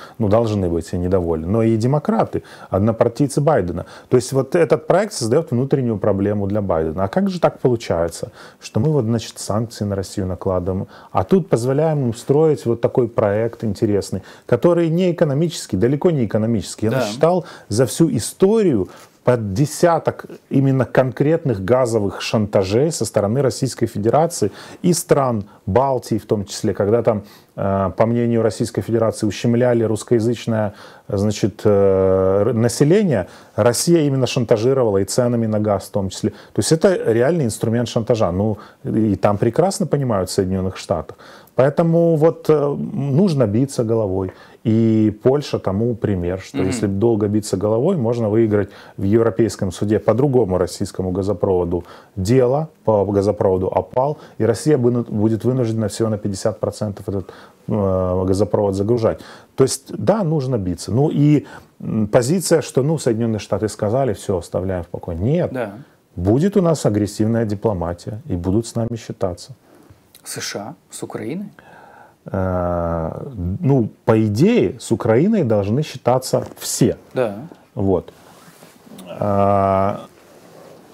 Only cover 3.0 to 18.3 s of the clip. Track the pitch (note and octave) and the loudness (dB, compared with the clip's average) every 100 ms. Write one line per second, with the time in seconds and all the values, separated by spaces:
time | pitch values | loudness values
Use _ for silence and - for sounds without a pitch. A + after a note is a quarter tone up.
3 | A#2 - C#3+ D3+ D3 C3 F2 - - - | 0 0 -2 0 2 2 0 -6 -10 -14
4 | - B2+ - C3+ C3+ F3 D#3 D#3 - E3+ | 0 0 2 -2 0 0 2 2 2 0
5 | G#3+ - A2+ C#3+ D#3+ A#2+ C#3 C#3 A#2+ G#2 | 0 -4 0 0 0 -2 0 0 0 0
6 | G#2+ G2 G2+ G#2 G2 G#2+ F#2+ E2 D#2+ F#2 | 0 0 0 0 -2 -2 0 0 -2 -2
7 | F#2+ F#3+ G3 F3+ D3+ - C3+ A2+ - F2 | -2 0 -2 0 -2 0 -2 0 -2 -2
8 | E2+ - - - - - - G#2+ C#3+ D3 | -2 -4 -12 -14 -20 -20 -6 -2 0 0
9 | A2 A#2 - - - G#2 A2+ - G#2 G2 | 0 -2 -4 -14 -4 -4 -4 -6 -4 -4
10 | F2+ - F#2 F2 G2 F#2 F2 F#2 G2+ - | -6 -6 -6 -4 -2 -2 -2 -4 -6 -14
11 | - - - F#3+ - B2+ B2 C#3 D#3+ D3 | -4 -4 2 0 2 -2 0 0 0 0
12 | A#2+ A2 - C#3+ D#3+ C#3+ A#2 A2+ A#2 - | -2 -4 0 2 4 2 -2 0 0 0
13 | A2+ - G#2 G#2 A2+ - A2+ F#2+ A2 G2+ | 0 0 2 2 -2 -4 -6 -2 0 0
14 | - F#2+ - - - A#2+ F3 E3+ E3 E3+ | -2 -8 -10 -14 -2 2 2 2 2 2
15 | F#3 E3 D#3 C3+ E3+ - - F#2+ A#2+ C#3+ | 0 2 0 2 -2 -4 -6 0 0 2
16 | F#3 D3+ G#2+ G#2+ A2 A2+ - - G#2+ C3 | 0 0 0 0 0 -2 -4 -4 -2 0
17 | G#2+ A#2+ D#3 F3+ E3+ - - G#2 A#2 - | -2 0 2 2 -4 -16 -4 0 0 2
18 | E3 - - | 0 0 -6